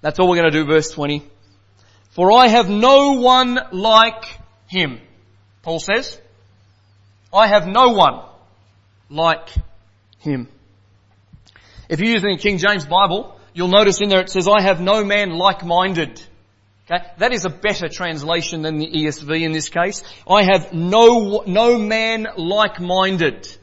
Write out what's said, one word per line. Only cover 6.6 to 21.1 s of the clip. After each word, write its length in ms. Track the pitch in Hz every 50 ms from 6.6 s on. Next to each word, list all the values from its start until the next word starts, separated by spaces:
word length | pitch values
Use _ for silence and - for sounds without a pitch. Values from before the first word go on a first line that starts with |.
| _ _ _ _ _ _ _ _ _ _ _ _ _ _
"I 160 | - 190 220 208
have 180 | 202 208 165
no 260 | 180 190 233 262 247
one 280 | 233 196 170 139 - - - - - _ _ _ _ _ _ _ _ _ _ _ _ _ _ _
like 400 | 143 151 165 165 160 160 - - - - - - - - _ _ _ _ _ _ _ _
him." 300 | _ 151 143 127 120 - _ _ _ _ _ _ _ _ _ _ _ _ _ _ _ _ - - _ _ _ _ _ _ _ - - _
If 120 | 165 156
you're 120 | 196 226
using 180 | 233 214 180 208
the 80 | 190 180
King 160 | - 208 202 175
James 280 | 170 202 208 190 147
Bible, 520 | 139 170 190 202 185 175 208 262 - - _ _ _
you'll 160 | _ 170 175 180
notice 320 | 185 202 214 202 185 -
in 80 | 202 208
there 120 | 196 185
it 100 | 185 185
says, 160 | - 190 170
"I 160 | 190 208 214
have 180 | 180 196 185 160
no 240 | 180 190 208 220 208
man 260 | 196 202 208 208 190
like-minded." 920 | 165 165 185 196 190 196 180 170 170 175 185 190 185 165 156 120 - - - - _ _ _ _ _ _ _ _ _ _ _ _
Okay? 120 | 165 180 - - -
That 160 | - 190 254
is 140 | 247 214 165
a 40 | 185
better 380 | 139 - - 208 196 - 180 156
translation 720 | - - 185 170 160 151 139 156 170 175 165 - - 160
than 160 | 156 160 160
the 100 | 151 156 - - 156
E 60 | 156
S 120 | 156 143 -
V 240 | 151 143 156 165
in 100 | 165 160
this 180 | 160 160 151 -
case. 320 | - 170 175 190 202 - - - - - _ -
"I 140 | 185 208
have 320 | 202 185 196 180 156 - -
no, 680 | 165 170 175 196 220 233 233